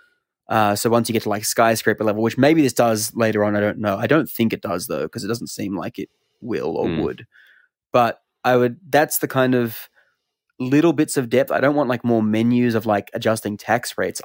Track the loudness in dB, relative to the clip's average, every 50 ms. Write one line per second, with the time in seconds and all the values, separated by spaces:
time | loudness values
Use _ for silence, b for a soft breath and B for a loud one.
0 | b b b b b _ _ _ _ -2 0 2 2 2 2 0 0 2 2 2
1 | 2 0 -2 -2 -2 -2 -4 -4 -4 -2 0 2 2 2 2 2 0 0 0 0
2 | 0 -2 0 0 0 0 2 4 4 4 6 4 2 2 2 2 2 2 2 0
3 | -2 -4 -2 0 0 0 2 2 0 0 0 0 0 -2 -2 -2 -2 -2 -2 -2
4 | 0 2 2 2 0 -2 -2 0 0 0 0 -4 -4 -6 -6 -6 -6 -6 -6 -6
5 | -6 -6 -8 -8 -6 -6 -6 -6 -8 -10 -10 -8 -8 -6 -6 -6 -8 -8 -10 -12
6 | -12 -14 _ _ _ _ _ _ -8 -6 -6 -4 -4 -4 -4 -4 -4 -2 -2 -2
7 | -4 -4 -6 -10 -16 b b b b b b b b b _ _ _ _ 0 2
8 | 2 0 -2 -6 _ _ _ _ 0 2 2 4 2 0 -2 -6 -6 0 0 2
9 | 2 0 -2 -4 -6 -2 0 0 2 2 2 0 0 -2 -6 -10 -18 -20 _ _
10 | _ _ _ _ _ _ _ _ _ _ _ -8 -2 0 2 4 4 4 2 2
11 | -2 -2 -2 -4 -2 0 2 2 2 2 0 0 2 2 2 0 0 0 -2 -2
12 | 0 0 2 2 2 2 2 2 2 2 4 4 2 2 0 0 0 0 0 -2
13 | -2 -4 -8 -4 -2 -2 -2 -2 -4 -6 -8 -6 -2 -2 -2 -2 -2 -4 -4 -4
14 | -4 -4 -4 -6